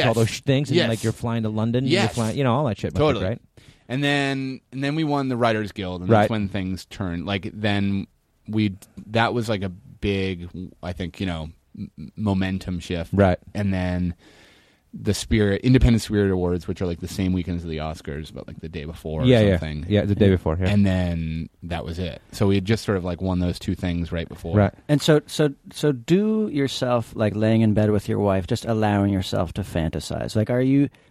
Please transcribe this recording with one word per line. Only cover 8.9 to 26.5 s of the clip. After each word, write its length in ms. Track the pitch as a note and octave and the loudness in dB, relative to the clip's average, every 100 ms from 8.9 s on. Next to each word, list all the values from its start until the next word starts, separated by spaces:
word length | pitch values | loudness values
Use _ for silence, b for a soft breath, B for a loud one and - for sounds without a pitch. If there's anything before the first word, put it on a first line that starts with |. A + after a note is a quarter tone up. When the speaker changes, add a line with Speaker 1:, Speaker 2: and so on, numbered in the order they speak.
| - - | -20 -4
Speaker 2:
that 200 | A2+ A#2 | 0 0
was, 160 | A#2 A2 | 0 -2
like, 140 | G#2 | -4
a 60 | F#2+ | -4
big, 800 | F2+ - - G#2 G2 F#2+ F2 F2 - F#2 - | -8 -18 -6 -2 0 -2 -4 -10 -12 -14 -12
I 100 | F2 | -10
think, 280 | F2 E2+ - | -8 -8 -6
you 60 | F#2+ | -6
know, 240 | E2 D#2+ - _ - | -4 -10 -14 _ -16
m-, 340 | G2+ - D2+ - | -14 -14 -16 -6
momentum 640 | G#2 F#2+ F#2+ F#2+ - F2 | -2 0 0 -4 -6 -8
shift. 300 | - F2 E2+ | -6 -6 0
Speaker 1:
Right. 260 | F#2+ F#2+ F2+ - | 4 4 4 -4
Speaker 2:
And 180 | G#2 G2+ | -4 -2
then 420 | F#2+ F2+ F2+ F2+ - b b b b b b _ - | 0 0 0 -2 -4 b b b b b b _ -6
the 140 | G#2+ | -2
Spirit, 480 | G2+ - A2+ G#2 G2 | -2 0 2 4 2
Independent 380 | B2+ B2+ A#2+ A2+ | 4 6 6 4
Spirit 300 | - G#2 G2 | 2 2 2
Awards, 360 | F#2 F2+ F2 - | 2 0 -2 -4
which 140 | F2+ | -4
are, 60 | F2+ | -4
like, 140 | E2+ | -4
the 80 | F2+ | -6
same 260 | - F#2 | -2 0
weekend 240 | F#2 E2+ E2+ | 0 -2 -6
as 60 | |
the 120 | E2+ D#2 | -6 -6
Oscars, 540 | D#2 D#2 - D2 D#2 | -6 -8 -10 -10 -10
but, 140 | - - | -14 -14
like, 140 | - | -14
the 80 | D#2+ | -12
day 180 | E2 D2 | -10 -10
before 360 | E2 D#2+ D#2 | -10 -6 0
or 20 | B2 | 4
Speaker 1:
Yeah, 140 | A#2+ | 6
yeah. 180 | G#2 F2+ | 6 2
Speaker 2:
something. 260 | D#2 D2+ E2+ | 0 -6 0
Speaker 1:
Yeah, 180 | G#2 G2+ | 0 2
the 80 | |
day 160 | G2+ G2+ | 4 4
before, 260 | F2+ E2 D#2+ | 4 2 0
yeah. 100 | F#2 | 2
Speaker 2:
And 160 | G#2 G2 | 4 4
then 640 | F#2 F2+ E2+ D#2+ D#2+ D#2+ - | 2 0 -2 -4 -6 -8 -12
that 200 | E2+ E2+ | -10 -8
was 140 | D#2+ E2+ | -6 -6
it. 240 | F2 - - | -8 -10 -14
So 140 | - G2+ | 0 2
we 80 | |
had 100 | G2 | 2
just 180 | F#2 A2 | 2 -2
sort 120 | - G2 | 0 -2
of, 80 | |
like, 160 | F2+ E2+ | -2 -4
won 180 | F#2+ F2+ | -2 0
those 180 | F2+ E2 | 0 -2
two 160 | - | -4
things 360 | F2+ F#2 F2 E2+ | -4 -2 -4 -4
right 160 | F2 D#2+ | -6 -6
before. 280 | - E2+ G#2 | -10 0 2
Speaker 1:
Right. 160 | G2 - - | 2 0 0
Speaker 3:
And 140 | D3 | 2
so, 180 | - D3+ - | 4 4 2
so, 260 | - D3+ - - | 0 0 -2 -12
so 220 | - D3+ | -2 0
do 560 | B2+ A#2 F3+ G#3+ A3 G#3 | 0 2 2 4 0 0